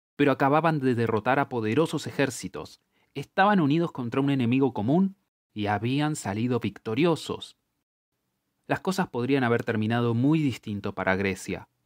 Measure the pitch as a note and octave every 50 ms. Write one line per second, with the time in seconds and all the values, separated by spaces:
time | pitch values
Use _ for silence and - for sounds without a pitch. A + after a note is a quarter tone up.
0 | _ _ _ - C#3+ C#3 C3 - D3 C3 C#3+ D#3 D#3 E3 D#3+ D3 C3 C3 B2 A2+
1 | A#2 A2 A2 G#2+ G#2 B2+ C3 C#3+ C#3 - B2+ A#2+ G#2+ G#2+ A2+ C3 E3 - - D3
2 | - - - - C#3+ C3+ B2 - - F2+ - D2 D#2 - - - _ _ _ _
3 | _ _ - - G2+ - - - F#3+ G#3 G#3 F#3+ D#3 C3+ D3 E3+ E3+ D#3+ - -
4 | B2+ A#2 A2 C3 C#3 C#3 C#3+ C3+ A#2+ A2+ B2 C3+ C#3 C3 - - G2+ A2+ C#3+ F3+
5 | G3 F#3+ F#3+ _ _ _ _ _ _ _ - A2 G2+ G2+ G#2 G2+ G#2 A#2+ C3 C#3+
6 | D3 D3+ D3+ - - G#2 G2 G#2+ A#2 B2 B2+ A#2 - G#2+ - - - A2 A2 A#2+
7 | D#3+ F3 D#3+ - - - F2 - - - - _ _ _ _ _ _ _ _ _
8 | _ _ _ _ _ _ _ _ _ _ _ _ _ - C#3+ B2+ - F#3+ F#3 G3
9 | F3+ - - B2 A#2+ B2 C#3 C#3 B2+ A#2 A#2 A#2 A#2 - G#2+ G#2+ A2 A2 A#2 A#2+
10 | A#2+ A#2+ A#2 A#2 B2+ C#3+ D#3 E3 D3+ C#3 A2+ - - A2+ G#2 G2+ G2 G#2 F#2+ -
11 | F#2+ F#2+ F#2+ F#2+ G2 G2 F#2+ - - - F#2 - - - _ _ _